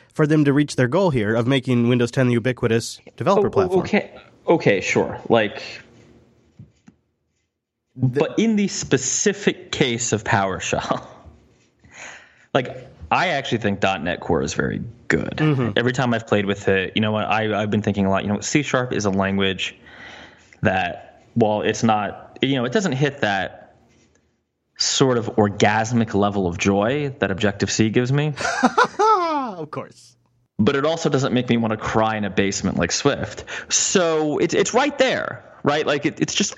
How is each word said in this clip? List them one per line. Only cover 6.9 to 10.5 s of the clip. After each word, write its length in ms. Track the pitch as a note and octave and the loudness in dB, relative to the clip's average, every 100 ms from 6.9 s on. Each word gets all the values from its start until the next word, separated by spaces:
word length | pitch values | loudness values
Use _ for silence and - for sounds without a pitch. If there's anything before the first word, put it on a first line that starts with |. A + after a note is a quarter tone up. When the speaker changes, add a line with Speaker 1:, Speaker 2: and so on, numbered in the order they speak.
| _ _ _ _ _ _ _ _ _ _ C3 | _ _ _ _ _ _ _ _ _ _ -2
Speaker 1:
The 240 | B2+ B2+ | 0 2
Speaker 2:
but 180 | D#3 - | 0 2
in 160 | A3+ G#3+ | 2 2
the 120 | G3+ | 0
specific 1000 | - - C3 - - G#3 G3 - - - | -2 0 0 0 0 0 0 -2 -2 -6
case 420 | - C3+ A#2 - | 0 0 0 -2
of 100 | G#2+ | -2
PowerShell, 840 | - G#2+ G2 | 0 0 0